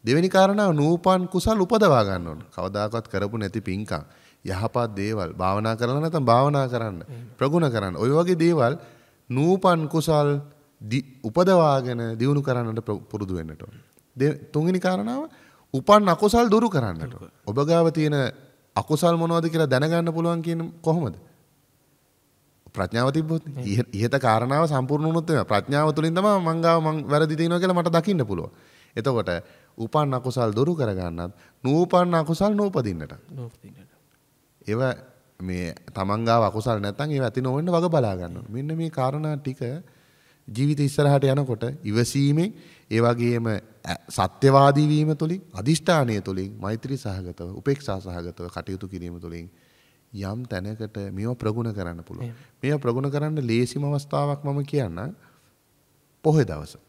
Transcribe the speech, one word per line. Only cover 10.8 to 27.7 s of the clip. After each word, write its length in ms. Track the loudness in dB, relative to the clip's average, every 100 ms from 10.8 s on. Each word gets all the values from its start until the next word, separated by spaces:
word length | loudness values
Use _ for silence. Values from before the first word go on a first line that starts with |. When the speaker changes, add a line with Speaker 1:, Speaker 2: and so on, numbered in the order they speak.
Speaker 1:
දි-, 240 | -4 -4 -4 -10
උපදවාගෙන 800 | -4 2 6 6 6 2 0 -4 -4
දියුණු 280 | 0 0 2
කරන්නට 380 | 0 -2 -2 -4
ප්‍ර-, 220 | -4 -6
පුරුදු 320 | -6 -8 -4
වෙන්නට 280 | -6 -6 -12
ඕනේ. 200 | -18 -20 _ _ _ -2
දෙ-, 200 | 0 0 -6
තුන්වෙනි 320 | -2 0 0
කාරණාව 420 | 0 -2 -4 -6 -8 -14 -20 _ _
උපන් 340 | -4 6 6 6
අකුසල් 380 | 2 4 4 4
දුරු 200 | 4 4
කරන්නට 340 | 0 -2 -4
Speaker 2:
දුරු 200 | -10 -12
Speaker 1:
ඕනේ. 100 | -18 _
ඔබ 160 | -4 -2
ගාව 320 | 2 4 4
තියෙන 260 | 2 0 0 -2 -6 -20 _ _ -6
අකුසල් 400 | -2 2 2 2
මොනවද 320 | 0 0 0
කියලා 200 | 0 2
දැනගන්න 440 | 2 2 0 0
පුළුවන් 300 | -2 -2 -2
කියන 200 | -4 -4 -6 -4
කොහොමද? 400 | -2 0 -2 -8 -20 _ _ _ _ _ _ _ _ _ _ _ _ _ -12
ප්‍රඥාව 420 | -6 -2 0 0
තිබ්බොත් 340 | 0 -2 -4
නේ. 200 | -4 -8
Speaker 2:
එහෙම. 220 | -2 -2 -2
Speaker 1:
ඉහ-, 120 | -2
ඉහත 140 | 0 2
කාරණාව 500 | 4 4 2 0 2
සම්පූර්ණ 400 | 0 0 0 0
වුණොත් 200 | -2 0
තමයි. 180 | 0
ප්‍රඥාව 480 | 2 0 2 0 2
තුළින් 220 | 2 0
තමයි 240 | 2 2 2
මං 200 | 0 2
ගාව 180 | 2 4
මං 240 | 2 -2
වැරදි 320 | 0 2 2 0
තියෙනවා 240 | 0 2
කියලා 160 | 2